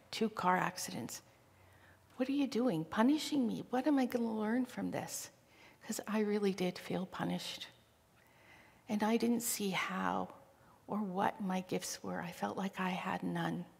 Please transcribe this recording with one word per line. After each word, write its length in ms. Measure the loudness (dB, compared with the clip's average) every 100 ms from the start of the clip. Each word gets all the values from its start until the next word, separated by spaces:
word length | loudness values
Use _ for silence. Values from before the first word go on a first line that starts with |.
| -8
two 180 | 0 0
car 280 | 2 4 4
accidents. 640 | 2 -2 -6 -6 -6 -8 -14 -20 -20 -20 -20 -20 -20 -20 -10 -4
What 120 | 0
are 40 |
you 120 | 0
doing? 400 | 2 2 2 2
Punishing 640 | 0 4 6 4 2 2 2
me? 160 | 0 -2
What 160 | 0 4
am 100 | 4
I 80 |
gonna 260 | 4 0 0
learn 340 | 0 0 0
from 260 | 0 -4 -4
this?" 400 | -4 -4 -8 -10 -14 _ -20 -20 -12
'Cause 180 | -8 -6 -2
I 120 | 0
really 340 | 2 2 2
did 240 | 2 0 -2
feel 300 | -4 -4 -4
punished. 600 | -4 -2 -2 -4 -10 -12 -18 _ _ _ _ -20 -20 -20 -20 -20 -14 -2
And 140 | 2
I 160 | 4 4
didn't 240 | 4 2
see 300 | 0 0 0
how 560 | 0 0 0 0 0 -2 -8 -20 -20 -20 -18
or 120 | -6 -4
what 440 | -2 2 2 0
my 200 | -2 -2
gifts 420 | -2 -2 -4 -6
were. 180 | -6 -6
I 100 | -6
felt 260 | -4 -4 -2
like 220 | -4 -2
I 100 | -2
had 340 | -2 -2 -4
none 420 | -2 -2 -2 -2 -8